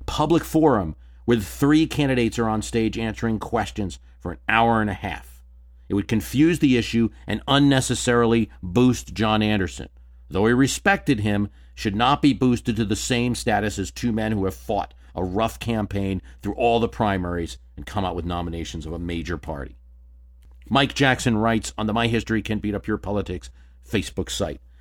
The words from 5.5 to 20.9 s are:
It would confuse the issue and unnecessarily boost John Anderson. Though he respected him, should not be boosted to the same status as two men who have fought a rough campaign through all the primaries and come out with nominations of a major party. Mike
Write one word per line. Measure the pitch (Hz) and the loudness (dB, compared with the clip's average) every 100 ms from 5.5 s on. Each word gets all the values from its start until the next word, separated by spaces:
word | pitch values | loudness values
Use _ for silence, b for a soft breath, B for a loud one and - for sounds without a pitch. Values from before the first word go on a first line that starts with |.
| - - - - | -20 -20 -20 -4
It | |
would | 98 95 | -4 0
confuse | 110 - 127 160 160 | -2 0 2 4 4
the | 139 127 | 4 2
issue | - 117 113 b b | 2 0 0 b b
and | 107 - | -6 2
unnecessarily | 139 143 131 - 117 127 120 117 117 104 b | 4 6 4 2 -2 2 2 4 2 0 b
boost | 90 95 127 120 - | -2 4 4 4 -4
John | 92 110 107 | -2 0 2
Anderson. | 107 104 90 - 57 - - - - | 2 0 -2 -6 -14 -16 -20 -20 -6
Though | 80 110 | 0 4
he | |
respected | 123 135 - 202 196 - 113 | 4 2 2 0 2 0 0
him, | 104 101 104 b b | 0 0 -2 b b
should | - 110 | -6 -4
not | 101 123 143 | 0 2 4
be | 143 | 2
boosted | 107 127 117 - 110 | 2 2 2 -2 -2
to | |
the | 104 107 | -2 -2
same | - 120 123 | -2 0 0
status | 117 120 101 107 101 | -2 0 0 -2 -4
as | 92 | -8
two | - 120 | -4 -4
men | 110 110 | -2 -2
who | 107 95 | -2 -2
have | |
fought | - - 101 - b b | -4 -6 -4 -6 b b
a | - | -6
rough | 92 98 113 - | -4 -2 -2 -4
campaign | 117 113 101 101 98 95 b b | -4 -4 -4 -4 -4 -4 b b
through | 101 | -8
all | - 120 117 | 0 2 2
the | 117 | 0
primaries | - 107 95 90 87 82 - - - | 0 0 0 -2 -4 -6 -10 -18 -18
and | |
come | - 104 | -8 -4
out | 92 87 | -4 -4
with | |
nominations | 85 87 87 82 80 85 76 | -4 -4 -6 -6 -8 -10 -10
of | |
a | 85 | -8
major | 85 85 80 80 | -6 -6 -6 -8
party. | - 71 64 - - - - - - - - - - | -8 -10 -10 -16 -20 -20 -20 -20 -20 -20 -20 -20 0
Mike | 127 135 | 2 2